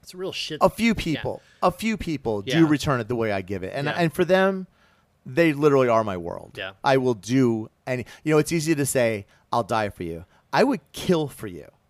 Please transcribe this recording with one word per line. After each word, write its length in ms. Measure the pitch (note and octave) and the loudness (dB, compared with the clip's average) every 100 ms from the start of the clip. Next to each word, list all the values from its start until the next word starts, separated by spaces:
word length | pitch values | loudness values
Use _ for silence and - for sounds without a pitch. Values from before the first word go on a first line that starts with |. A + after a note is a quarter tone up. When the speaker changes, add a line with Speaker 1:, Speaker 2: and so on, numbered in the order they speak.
Speaker 1:
It's 120 | - | -20
a 40 | F3+ | -10
real 160 | F#3 | -10
shit. 240 | - - D3+ | -8 -8 2
Speaker 2:
A 80 | F3+ | 2
few 200 | - A#3 | 2 0
Speaker 1:
Yeah. 40 | G#3+ | 0
Speaker 2:
people, 440 | - C#3 A#2+ G2+ _ _ | -2 -4 -6 -10 _ _
a 100 | F#3 | -2
few 240 | F3+ A3 A3 | 0 -4 -4
people 440 | - D3 A#2 G#2+ | -4 -6 -4 -4
do 100 | G2+ D#3+ | -2 4
Speaker 1:
Yeah. 40 | D#3+ | 4
Speaker 2:
return 320 | D3 - C3 | 4 2 -2
it 80 | G#2+ | -2
the 80 | A#2+ | -2
way 160 | A2+ | 0
I 100 | G2 | -2
give 220 | F#2 G2 | -4 -6
it. 80 | F2+ | -6
And, 140 | C3+ D3 | -6 -6
Speaker 1:
Yeah. 60 | D#3+ | -2
Speaker 2:
and 140 | E3+ | -2
for 120 | - E3+ | 0 2
them, 420 | F#3 F#3+ F#3+ F#3 _ _ _ _ _ - | 4 2 -2 -10 _ _ _ _ _ -8
they 280 | C3 E3+ | 2 2
literally 340 | C#3+ D3 C#3 B2+ | 4 4 6 4
are 160 | A2+ | 2
my 140 | G#2+ F#2 | 0 -4
world. 340 | E2+ F2+ - - | -6 -10 -14 -8
Speaker 1:
Yeah. 160 | F#2+ G2 | -8 -4
Speaker 2:
I 140 | C#3 C3+ | 2 2
will 160 | B2+ | 2
do 560 | A2+ G2 C3 B2+ A2+ G#2+ _ - | -2 0 2 2 0 -6 _ -8
any, 180 | B2+ A2+ - D3+ | -8 -8 -10 0
you 60 | |
know, 40 | D3+ | 2
it's 140 | D3 | 2
easy 240 | E3+ D3+ D#3 | -2 0 0
to 100 | C#3 | 0
say, 400 | C3 A#2 G#2+ G2 _ _ | 2 0 0 -8 _ _
"I'll 100 | A#2+ | -4
die 240 | G#2 A#2 G#2 | -2 -2 -2
for 140 | - | -6
you." 220 | F2 E2 F2+ _ _ | -10 -10 -14 _ _
I 140 | C#3 A#3+ | 2 2
would 160 | A3+ _ | 0 _
kill 380 | - - F3 D3 | -14 -2 0 -2
for 180 | - G#2+ | -8 -14
you. 220 | E2+ - _ _ | -14 -18 _ _